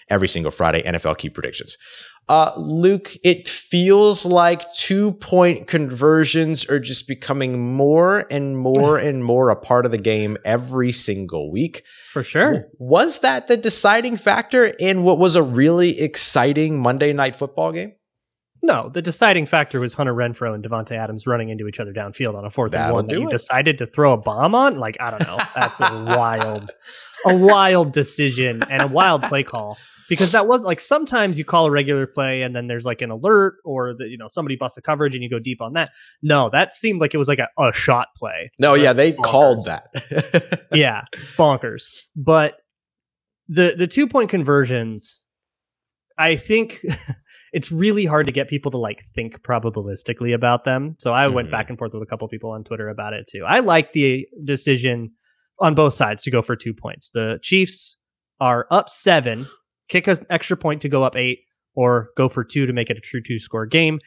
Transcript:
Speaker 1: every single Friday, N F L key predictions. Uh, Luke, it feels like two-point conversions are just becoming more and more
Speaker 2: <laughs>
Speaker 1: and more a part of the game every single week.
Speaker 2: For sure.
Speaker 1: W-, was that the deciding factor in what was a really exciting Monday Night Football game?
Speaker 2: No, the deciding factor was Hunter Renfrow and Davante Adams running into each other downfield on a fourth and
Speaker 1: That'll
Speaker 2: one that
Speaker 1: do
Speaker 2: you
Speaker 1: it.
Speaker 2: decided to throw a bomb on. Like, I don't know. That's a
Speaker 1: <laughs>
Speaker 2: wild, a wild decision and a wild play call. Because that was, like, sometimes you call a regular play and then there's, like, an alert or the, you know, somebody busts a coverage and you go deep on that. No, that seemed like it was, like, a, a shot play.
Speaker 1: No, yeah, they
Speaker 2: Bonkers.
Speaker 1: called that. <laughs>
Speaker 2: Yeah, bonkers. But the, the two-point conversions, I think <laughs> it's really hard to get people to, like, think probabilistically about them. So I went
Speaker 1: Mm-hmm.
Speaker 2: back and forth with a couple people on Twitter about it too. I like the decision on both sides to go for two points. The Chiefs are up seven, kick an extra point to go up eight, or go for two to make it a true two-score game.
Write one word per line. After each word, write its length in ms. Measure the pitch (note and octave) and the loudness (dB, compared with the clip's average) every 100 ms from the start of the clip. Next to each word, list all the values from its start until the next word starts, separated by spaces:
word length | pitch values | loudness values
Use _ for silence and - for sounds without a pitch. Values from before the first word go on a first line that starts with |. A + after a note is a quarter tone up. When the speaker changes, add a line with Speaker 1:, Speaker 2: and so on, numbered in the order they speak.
| - | -2
Speaker 1:
every 180 | G2+ F#2 | 0 0
single 240 | F2 D2+ | -2 -4
Friday, 300 | - E2 D#2+ | 0 0 0
N 120 | D#2+ | -2
F 100 | E2+ D#2+ | -4 -4
L 100 | D#2 | -4
key 140 | D2+ | -8
predictions. 460 | - - - - - - - - _ - | -10 -10 -10 -12 -14 -14 -20 -20 _ 2
Uh, 240 | D#3 D#3 - | 4 4 -2
Luke, 540 | D3+ D#3+ F3+ G3 - - | -4 2 2 2 -4 -2
it 240 | F3+ E3+ - | 0 0 -4
feels 760 | - - F3+ F#3 G3+ G#3 G3 | -10 -2 0 4 6 6 4
like 380 | F3+ F3+ E3+ E3+ - | 2 4 4 2 -6
two-point 920 | - - G3 G#3 G3+ - F3+ F3 C#3+ - | -8 -2 0 0 -2 0 4 4 2 -2
conversions 1000 | E3 C#3 B2 D3 D#3 D3 D#3+ D#3+ D3+ - | -2 -2 2 4 4 4 2 0 -2 -2
are 80 | C#3+ | -2
just 260 | A#2+ C3 - | -2 -6 -6
becoming 520 | C3 - C#3 B2+ B2 A#2+ | -10 -6 -4 -2 -4 -4
more 500 | C3 C#3+ D#3 F3+ G3+ - | 0 2 4 4 2 -2
and 260 | C#3+ C#3 C3 | -6 -4 -2
more 400 | C3 C3+ C#3+ D3+ | 0 4 4 2
Speaker 2:
<laughs> 20 | |
Speaker 1:
and 240 | C#3+ C3+ | 0 -2
more 260 | A#2+ B2 B2+ | 0 2 4
a 60 | G2+ | 2
part 280 | - B2 | 2 2
of 60 | B2 | 2
the 80 | A2+ | 0
game 400 | G#2+ G#2+ G#2 G#2+ | 0 0 -2 -4
every 480 | - B2 B2+ C3 B2 | -2 -2 -2 -2 -2
single 580 | A#2+ - G2 F2+ E2 D2 | -2 -4 -6 -6 -8 -6
week. 320 | F#2+ E3 - _ - - | -4 -4 -6 _ -20 -10
Speaker 2:
For 100 | C#3+ | -8
sure. 300 | A#2+ D#3 A#3+ | -4 0 2
Speaker 1:
W-, 120 | - - - | 0 -6 -10
was 400 | B2+ E3+ D#4+ - | 2 4 4 2
that 300 | C4 B3+ - | 0 0 0
the 80 | A#3 | 0
deciding 600 | A3+ - G3+ A3+ A#3+ A3 | 2 2 4 4 0 -2
factor 500 | G#3 G#3+ A3+ B3+ A3 | 0 0 2 2 2
in 360 | - F#3 F#3 | 2 0 4
what 160 | F3 E3 | 4 6
was 160 | F3+ | 6
a 80 | E3+ | 4
really 580 | C3+ B2 D3 F3 F3 - | 2 4 4 6 2 2
exciting 800 | D3+ - - C#3 B2+ D3 D#3 D3 | -2 0 0 2 2 2 0 0
Monday 340 | B2 C3 D3 | 0 2 0
Night 220 | C#3+ C3+ | 2 -2
Football 380 | - C#3 D#3+ E3 | -2 -8 -4 -4
game? 220 | E3 G#3 _ _ _ _ _ _ - | -4 -12 _ _ _ _ _ _ -4
Speaker 2:
No, 260 | E4 C3 A2 | 0 0 -2
the 140 | E3+ | -6
deciding 420 | E3+ - F#3 F3+ | -6 2 4 4
factor 340 | D3 D#3+ C#3+ C3 | 2 0 0 -4
was 140 | B2 | -6
Hunter 220 | - C3+ | -4 -4
Renfrow 400 | A#2+ A#2+ A#2+ A#2 | -2 -4 -4 -6
and 100 | G#2+ | -6
Davante 280 | A2 A2+ G#2+ | -6 -8 -6
Adams 340 | A2+ A2 A2 B2+ | -8 -8 -8 -4
running 240 | A#2+ A2+ | -4 -4
into 180 | G#2+ G#2 | -8 -10
each 100 | - | -10
other 120 | G#2 | -10
downfield 420 | F#2+ G2+ G2 A#2+ | -8 -10 -6 -6
on 120 | G2+ G#2 | -6 -8
a 40 | |
fourth 220 | - A2 | -4 -2
and 80 | E2 | -2
Speaker 1:
That'll 140 | D#2+ G2 | -2 -2
Speaker 2:
one 100 | G#2+ | -2
that 60 | |
Speaker 1:
do 60 | E3 | -4
Speaker 2:
you 60 | D#4+ | -4
Speaker 1:
it. 20 | |
Speaker 2:
decided 460 | A#2+ - C3 D3+ C#3 | -4 -2 0 0 -2
to 100 | A#2+ | -4
throw 280 | - D3 | 2 2
a 20 | A#2 | 2
bomb 380 | A2 G#2+ D#3+ | 0 0 2
on. 240 | A#3 C#4 C#3+ | 2 2 0
Like, 180 | A2 - | -8 -6
I 100 | A#2+ | -8
don't 100 | G3+ | -4
know. 160 | D#3+ F#2+ F#3 | -6 -4 -6
That's 260 | C3 G#2+ - | -2 -4 -2
a 240 | - A2+ | -2 -2
Speaker 1:
<laughs> 120 | A2+ A#2+ | -2 0
Speaker 2:
wild, 540 | A#2 A2+ A2 G#2+ G#2 - - - - - F#3 | 0 -2 -4 -6 -12 -20 -20 -20 -20 -2 2
a 100 | F#3 | 6
wild 560 | G3 G3+ F#3+ F#3 D3+ | 6 6 6 4 2
decision 720 | C#3+ C#3 - C#3+ B2 B2+ A2+ - | 0 -2 0 -2 0 -2 -2 -4
and 100 | C3+ | -2
a 60 | C#3 | 0
wild 340 | D3 F#3+ D3+ | 4 4 2
play 180 | - C#3 | 0 -4
call. 340 | C3+ - G#2 G#2+ - _ - | -4 -8 -10 -14 -20 _ -6
Because 240 | E3+ F#3 | 0 2
that 140 | G#3+ G#3+ | 2 4
was, 180 | B3 | 2
like, 160 | F#3+ E3 | 0 -4
sometimes 580 | - D4+ D#4 B3 G3+ D#3 | 0 0 0 0 0 -2
you 60 | D3+ | 0
call 200 | E3+ D#3 | 2 4
a 40 | |
regular 360 | C#3+ C#3 C#3 C3 | 2 0 -2 -2
play 340 | - C3+ C3 | -4 -4 -4
and 140 | B2+ B2 | -4 -6
then 100 | A#2+ | -8
there's, 180 | A#2+ B2 | -6 -6
like, 140 | A2+ | -6
an 80 | A#2+ | -8
alert 460 | A2+ F#3 G#3+ G3 - C3 | -4 2 4 2 -4 -8
or 280 | C3 B2 | -6 -6
the, 100 | A#2 A2+ | -8 -12
you 100 | A#2+ | -14
know, 100 | A2 | -12
somebody 280 | F3 C#3+ C3 | -8 -6 -6
busts 200 | B2+ - | -8 -8
a 40 | |
coverage 320 | - D3 D3 | -6 -2 -2
and 80 | B2+ | -4
you 40 | A#2+ | -8
go 80 | A#2+ | -8
deep 220 | B2 A#2+ | -8 -8
on 120 | A#2 | -8
that. 160 | E3 D#3+ _ - - | -6 -6 _ -20 -6
No, 260 | D3+ D3 A#2 | 2 2 4
that 220 | C#3 F#3+ | 2 0
seemed 260 | - A3+ F#3 | 0 -2 0
like 100 | D3+ | -2
it 60 | D3+ | 0
was, 100 | C#3 | 0
like, 100 | C#3 | 0
a, 80 | A#2+ - | -2 0
a 120 | C#3 | 0
shot 360 | - - B2 - - | 0 0 0 0 -10
play. 340 | G#2+ D#2+ E2+ - | -12 -12 -12 0
Speaker 1:
No, 140 | C#3+ | 4
yeah, 180 | C#3+ C#3 | 6 6
they 180 | B2 D#3+ | 4 2
Speaker 2:
Bonkers. 100 | D#3+ | 2
Speaker 1:
called 400 | - C#3 C#3+ A2+ F#2 | 2 6 6 4 -2
that. 920 | D#2 _ C3 - D3+ - E3+ - F3 - | -8 _ -14 -6 -6 0 -2 -2 -10 -2
<laughs> 40 | |
Speaker 2:
Yeah, 300 | D#3 C3+ G#2+ B2 - - - | 2 2 -2 -12 -18 -10 2
bonkers. 680 | D#3 C3 A#2 - - - - D#3 | 4 2 -4 -8 -12 -12 -16 -6
But 400 | C#3+ D#3+ D3 - _ _ _ _ _ _ _ _ - | 2 2 2 -4 _ _ _ _ _ _ _ _ -6
the, 260 | D#3+ F3 F3 | 2 2 2
the 100 | F3+ | -2
two-point 420 | C4+ C#4+ C#4 G#3+ | 0 0 0 0
conversions, 960 | F#3 C#3+ C#3+ B2 B2 A2+ G#2+ - - _ _ _ _ _ _ _ _ _ - | -2 2 2 2 -2 -6 -10 -16 -18 _ _ _ _ _ _ _ _ _ -2
I 180 | D#3+ D#3+ | 0 0
think 480 | - A3 A3+ - - C#3 - - | 0 0 -2 -6 -8 -8 -8 -14
<laughs> 360 | _ _ _ | _ _ _
it's 180 | E3 - | -8 -6
really 320 | E3 G#3 G#3 | -2 0 0
hard 220 | F3 D3+ C#3 | 2 0 0
to 60 | |
get 180 | B2+ C3+ | -2 -4
people 220 | C#3+ C#3+ | -4 -4
to, 60 | B2+ | -6
like, 260 | A2 G#2+ _ | -6 -10 _
think 260 | - A2+ - | -10 -10 -12
probabilistically 920 | - A#2+ A2+ G#2+ G2+ F#2 - A#2 A#2+ | -4 -2 -2 -6 -10 -10 -8 -6 -2
about 300 | A#2 A#2+ B2 | 0 2 0
them. 320 | C3+ B2+ D3 D#3+ | 0 -4 -4 -6
So 160 | B2 | -2
I 140 | B2 C#3 | 2 2
went 180 | B2+ A#2 | 0 -4
Speaker 1:
Mm-hmm. 60 | |
Speaker 2:
back 180 | A2 G#2+ | -6 -8
and 80 | A#2 | -10
forth 160 | A2+ | -10
with 80 | A2 | -10
a 40 | A2 | -12
couple 220 | A2 A2+ | -10 -10
people 220 | A2 A2+ | -12 -12
on 120 | A2 | -14
Twitter 280 | G#2 A2 G#2+ | -12 -12 -10
about 240 | G#2 G#2 | -10 -10
it 120 | G#2+ - | -12 -14
too. 180 | G2 F2+ | -10 -2
I 140 | A3 | 0
like 320 | G#3+ D#3+ D3+ | 4 2 2
the 360 | D#3 C3+ C3 - F#3 | 0 0 0 -6 -12
decision 680 | C#3+ C#3 D3+ B2+ B2+ A#2+ A2+ _ _ _ _ - | -6 -4 0 0 0 -4 -8 _ _ _ _ 0
on 140 | F3 | 2
both 200 | D3+ D3 | 4 2
sides 280 | - A2 A2 | 2 -2 -2
to 60 | C#3+ | -2
go 120 | B2 | -2
for 140 | - A#2+ | -2 -6
two 180 | A#2 | -8
points. 340 | G#2+ - - - | -10 -14 -14 -10
The 300 | A#2 A2 - | -6 -6 -6
Chiefs 540 | - F#3+ F#3 - - - _ _ _ - | 0 2 0 -4 -14 -18 _ _ _ -4
are 260 | B2+ A#2+ - | -2 0 0
up 180 | - - | 0 0
seven, 560 | - G3 E3 B2 A2+ C3+ _ _ _ - | -2 2 2 2 -6 -12 _ _ _ -4
kick 200 | F#3 G3 | -2 0
an 80 | E3+ - | -2 -2
extra 260 | E3+ - F3+ | -6 -4 -4
point 240 | D#3 D3+ | -4 -4
to 80 | C#3+ | -2
go 160 | C3+ | 0
up 100 | C3 | 0
eight, 260 | B2+ B2+ - _ _ _ - | 0 -4 -4 _ _ _ -2
or 320 | B2 A#2+ A2+ - | 2 0 -2 -2
go 100 | C3 | -2
for 140 | B2+ | -2
two 220 | A#2 D3 C3 | -4 -2 -2
to 60 | |
make 160 | B2 A2+ | -2 -4
it 60 | A2+ | -6
a 40 | |
true 200 | - B2 | -8 -12
two-score 440 | A2 A2+ - A2+ A2 | -8 -10 -6 -8 0
game. 340 | D#3+ D#3+ D#3 | 2 2 -2